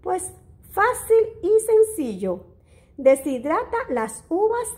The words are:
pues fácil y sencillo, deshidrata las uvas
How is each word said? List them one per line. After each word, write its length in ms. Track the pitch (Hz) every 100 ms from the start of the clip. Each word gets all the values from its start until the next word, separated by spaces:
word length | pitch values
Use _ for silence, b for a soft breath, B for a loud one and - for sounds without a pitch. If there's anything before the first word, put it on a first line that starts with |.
pues 300 | - 370 - - _ - -
fácil 640 | - 440 494 - 453 440 -
y 160 | 349 440
sencillo, 840 | 440 440 440 440 254 190 196 175 - _ b b b b
deshidrata 800 | 269 269 285 254 262 349 494 466 508
las 380 | 247 220 - -
uvas 400 | 330 427 480 494